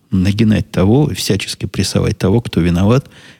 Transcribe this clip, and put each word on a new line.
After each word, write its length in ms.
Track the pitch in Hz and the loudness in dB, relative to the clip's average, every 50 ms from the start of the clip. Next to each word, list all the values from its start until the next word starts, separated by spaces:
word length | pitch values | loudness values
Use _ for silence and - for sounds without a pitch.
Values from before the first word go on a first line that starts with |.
| _ _ | _ _
нагинать 640 | - 95 90 98 98 107 113 107 107 90 - - | -2 0 0 0 0 2 2 2 2 2 0 -2
того, 420 | - - 90 98 113 143 151 - 95 | -2 0 2 2 4 2 2 0 -2
всячески 540 | - - - 104 95 - - - - - 98 | -4 -2 -2 -2 -2 -4 -8 -10 -10 -10 -6
прессовать 500 | - - 98 - - 101 90 90 95 - | -4 -4 -4 -2 -2 -2 -2 -2 -2 -2
того, 240 | - 92 101 117 | 0 0 0 0
кто 200 | - - - 90 | -2 -2 -2 0
виноват, 480 | 85 87 85 90 95 104 123 139 - - - - - - - _ | 0 2 2 2 2 2 2 2 0 -4 -10 -20 -20 -20 -20 _